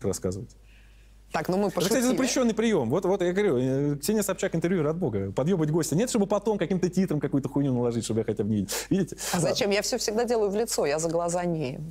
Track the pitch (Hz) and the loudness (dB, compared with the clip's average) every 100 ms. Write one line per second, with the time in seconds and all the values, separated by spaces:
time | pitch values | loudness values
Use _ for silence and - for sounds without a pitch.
0 | 101 92 92 98 123 - - - - - | -4 -2 -4 -6 -10 -18 -20 -20 -20 -20
1 | - - - - 165 208 202 - 175 254 | -20 -20 -6 -4 0 0 0 0 0 2
2 | 240 247 254 277 240 214 226 190 113 165 | 2 2 0 2 2 2 2 2 2 0
3 | 185 190 180 180 208 123 131 135 147 143 | 0 0 0 2 2 2 2 0 0 -2
4 | - 214 196 185 196 170 170 190 147 165 | 0 0 0 -2 -2 0 0 0 0 0
5 | 156 104 98 113 147 190 151 165 147 170 | -2 -2 -2 0 0 2 2 0 2 0
6 | 247 233 196 202 226 208 165 185 180 185 | 2 2 2 0 0 0 0 0 0 0
7 | 190 151 147 139 135 143 143 123 120 117 | 0 0 0 0 0 0 2 2 0 0
8 | 101 113 110 107 104 107 95 - - 190 | 0 0 0 0 0 0 0 -4 0 0
9 | 160 - - 185 147 - 202 202 202 240 | 0 -4 -2 0 0 0 0 0 0 -2
10 | - 214 233 233 208 202 226 - 160 151 | -2 -2 0 0 0 0 -2 -2 0 0
11 | 165 165 170 175 175 160 131 147 156 | 0 -2 -2 -2 -2 -2 -4 -6 -10